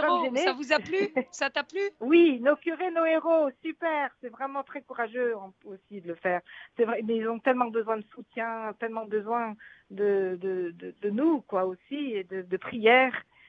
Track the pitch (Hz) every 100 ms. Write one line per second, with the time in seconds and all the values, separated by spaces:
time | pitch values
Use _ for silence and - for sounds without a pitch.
0 | 302 349 269 247 320 262 269 302 - 359
1 | 403 269 254 - 269 294 285 349 403 -
2 | 233 339 339 254 240 294 330 320 370 330
3 | 330 320 320 330 294 - 320 311 339 302
4 | 277 - 247 220 269 277 269 285 - 247
5 | 226 233 247 220 190 190 - 190 _ 208
6 | 170 170 190 180 - - - - 226 220
7 | 220 226 220 226 269 254 240 226 214 220
8 | 208 - 254 - 226 226 220 214 226 226
9 | 220 214 208 233 226 214 - - _ 196
10 | 208 196 190 180 190 185 175 170 180 -
11 | 208 208 311 302 - 196 185 185 _ 285
12 | 285 214 180 190 180 185 - 240 214 247
13 | 262 - - _